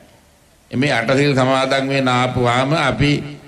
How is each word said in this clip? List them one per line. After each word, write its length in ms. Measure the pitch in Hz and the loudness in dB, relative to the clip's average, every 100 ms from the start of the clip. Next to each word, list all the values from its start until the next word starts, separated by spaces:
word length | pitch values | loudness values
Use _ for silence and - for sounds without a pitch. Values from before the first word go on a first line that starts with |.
| - - _ _ _ _ _ | -20 -20 _ _ _ _ _
මේ 200 | 120 147 | -4 -2
අටසිල් 440 | 117 113 135 147 131 | -2 0 2 2 2
සමාදන් 520 | 127 135 135 135 135 | 2 2 0 0 0
වෙන්න 200 | 139 127 | -2 0
ආපුවාම 640 | 123 127 123 120 123 135 | 0 0 0 0 0 0
අපි 380 | 160 139 113 143 143 - - | 0 0 0 0 0 -4 -14